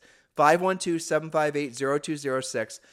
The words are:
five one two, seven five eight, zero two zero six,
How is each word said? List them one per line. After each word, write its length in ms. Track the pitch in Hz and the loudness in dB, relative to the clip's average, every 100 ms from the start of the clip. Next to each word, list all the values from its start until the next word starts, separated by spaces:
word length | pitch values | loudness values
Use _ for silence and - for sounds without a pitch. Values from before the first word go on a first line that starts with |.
| _ _ _ - | _ _ _ 2
five 240 | 147 170 | 4 6
one 180 | 185 185 | 4 0
two, 220 | 180 165 | -2 -2
seven 300 | - 156 160 | 0 -2 0
five 240 | 160 151 147 | 0 0 0
eight, 180 | 143 | -4
zero 240 | 120 135 147 | -2 -2 0
two 180 | 147 151 | -2 -6
zero 240 | 139 131 | -2 -2
six, 380 | 127 123 110 - _ | -2 -4 -6 -10 _